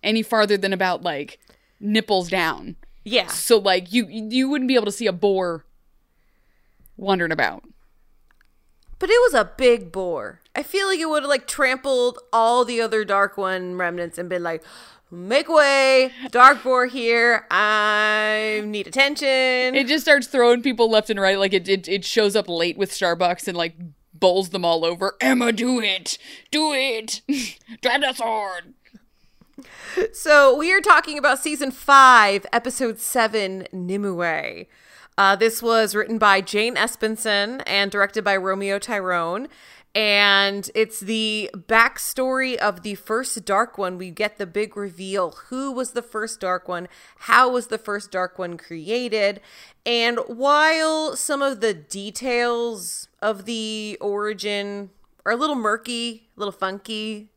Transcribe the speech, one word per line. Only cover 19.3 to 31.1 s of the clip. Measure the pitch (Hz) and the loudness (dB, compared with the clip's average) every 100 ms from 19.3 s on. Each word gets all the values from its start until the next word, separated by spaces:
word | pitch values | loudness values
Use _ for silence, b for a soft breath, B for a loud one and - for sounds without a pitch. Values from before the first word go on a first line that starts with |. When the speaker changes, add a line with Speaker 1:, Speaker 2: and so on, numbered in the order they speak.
| 262 254 254 254 | 2 2 2 2
Speaker 1:
It | 262 254 | 0 0
just | 302 | 0
starts | 311 277 233 | 4 2 4
throwing | 262 240 240 | 4 4 4
people | 262 226 226 | 2 2 4
left | 220 214 | 4 2
and | 202 | 0
right. | 190 196 | 2 2
Like, | 196 | 2
it, | 190 180 | 0 0
it, | 190 170 | -2 0
it | 196 | -6
shows | - 226 208 | 0 0 2
up | 208 196 | 0 -2
late | 170 170 170 | -2 -2 -2
with | 190 | -4
Starbucks | - 180 170 175 180 - | -2 -2 2 0 -2 -6
and, | 170 | -4
like, | 170 165 175 - _ | -6 -6 -20 -20 _
bowls | 160 190 180 185 | 2 4 4 -2
them | 190 | -2
all | 175 165 | 0 2
over. | 165 175 190 - | 0 0 -4 0
"Emma, | 262 254 240 | 2 2 2
do | 220 247 247 | 0 0 0
it. | 214 190 - - B B B | 0 -4 -6 -10 B B B
Do | 302 311 | -2 0
it. | 277 269 226 220 - - | 0 -2 -4 -8 -10 -4
<laughs> | 277 226 - - 226 | -4 -4 -12 -20 -6
Dread | 247 269 | -2 0
us | 277 254 | -2 -2
on." | 226 220 202 180 175 _ _ 208 _ _ _ _ _ - B B B B B | -4 -4 -4 -10 -16 _ _ -20 _ _ _ _ _ -20 B B B B B
Speaker 2:
So | - 311 294 269 | -4 6 8 8
we | 269 330 | 6 2
are | 392 | 2
talking | 415 330 330 | 6 4 4